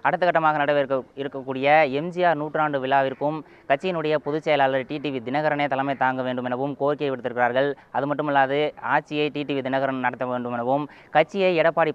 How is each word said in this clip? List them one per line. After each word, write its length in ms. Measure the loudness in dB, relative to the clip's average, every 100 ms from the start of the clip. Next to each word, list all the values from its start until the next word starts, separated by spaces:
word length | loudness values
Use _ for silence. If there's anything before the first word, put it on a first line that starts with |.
அடுத்த 240 | -2 0 2
கட்டமாக 320 | 4 2 2
நடைபெற 220 | 2 2
இருக்க-, 460 | 2 -2 -4 -8 -8
இருக்கக்கூடிய 640 | -8 -6 0 4 6 4
எம் 180 | 0 -4
ஜி 140 | 0
ஆர் 120 | 2 2
நூற்றாண்டு 500 | -2 -2 0 -2 0
விழாவிற்கும் 560 | 2 2 -2 -4 -4 -10 -8 -2
கட்சியினுடைய 480 | -2 -2 -2 -2 -2
பொதுச் 260 | -2 -2
செயலாளர் 440 | 2 2 2 0 -4
டி 120 | -6
டி 120 | -4
வி 100 | -6
தினகரனே 440 | -4 -2 0 0 0
தலைமை 280 | 0 -2 0
தாங்க 260 | 0 0
வேண்டும் 240 | -2 -4 -4
எனவும் 300 | -4 -4 -2
கோரிக்கை 340 | -2 -2 -2
விடுத்திருக்கிறார்கள். 440 | -4 -4 0 0 2 0 -2 -8
அது 160 | -4 -2
மட்டுமில்லாது 640 | -2 0 2 2 2 -2 -4
ஆட்சியை 480 | -2 -2 0 -2 -2
டி 140 | -2
டி 100 | -4 -4
வி 20 |
தினகரன் 420 | -2 0 0 0
நடத்த 260 | -2 -2 -4
வேண்டும் 280 | -4 -4
எனவும், 360 | -4 0 0 -2 -12 0
கட்சியை 500 | 2 2 2 2 4
எடப்பாடி 320 | 2 4 2